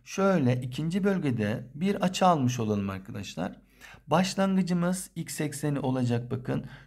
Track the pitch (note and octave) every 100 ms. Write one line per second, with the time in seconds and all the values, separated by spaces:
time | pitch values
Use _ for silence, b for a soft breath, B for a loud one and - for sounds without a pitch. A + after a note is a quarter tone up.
0 | - - G3 F3+ B2 B2 B2 B2+ D#3+ F#3+
1 | G3+ F#3 D3 A#2 G#2 A#2+ - D3 F#3+ G3
2 | F3+ F#3 F#3 E3 B2 B2 G#2+ G#2 G2 F#2+
3 | - - G2 - F2+ - B B B B
4 | - D#3+ F#3 - G3 F#3+ F#3 F3+ F3 F#3
5 | - - D#3+ - D3+ - D3+ C#3 C3 B2+
6 | A#2+ A#2+ B2 A#2+ - C#3 - B